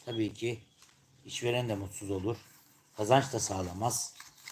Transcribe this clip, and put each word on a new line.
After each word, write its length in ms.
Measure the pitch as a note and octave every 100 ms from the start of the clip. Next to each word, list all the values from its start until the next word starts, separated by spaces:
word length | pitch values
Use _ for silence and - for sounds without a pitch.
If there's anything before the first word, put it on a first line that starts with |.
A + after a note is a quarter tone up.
tabii 300 | - A2+ G#2+
ki 240 | G2+ A#2+ A2+ - _ - _ _ -
işveren 440 | - - A#2+ B2 A#2+
de 60 |
mutsuz 360 | G2+ G2 - G2
olur, 260 | F#2+ G2 A#2 - - - - _ -
kazanç 360 | G#2 C3 C3+
da 80 | A2+
sağlamaz, 720 | - F#2+ F2+ F2+ A#2 - - - - - -